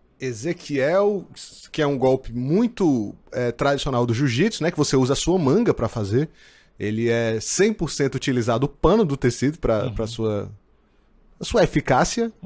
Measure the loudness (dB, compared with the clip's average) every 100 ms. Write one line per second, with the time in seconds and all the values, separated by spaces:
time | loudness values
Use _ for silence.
0 | _ _ -8 -6 -6 -8 -6 -2 0 2
1 | 2 0 -6 -16 -18 -18 -10 -2 0 2
2 | 2 2 0 -6 0 2 2 2 2 2
3 | 0 -8 -10 -4 -2 0 0 0 0 0
4 | 0 2 0 2 0 0 -2 0 2 2
5 | 2 0 0 0 2 2 2 0 -2 -4
6 | -2 0 -2 -6 -20 _ _ -8 -4 -2
7 | 0 0 0 -2 -4 0 0 0 -4 -2
8 | -2 -2 -2 0 0 0 -2 0 2 4
9 | 2 0 -2 0 -2 -2 0 0 -2 -4
10 | -6 -4 -4 -2 -6 -12 _ _ _ _
11 | _ _ _ _ -2 2 2 2 0 2
12 | 2 -2 -4 -6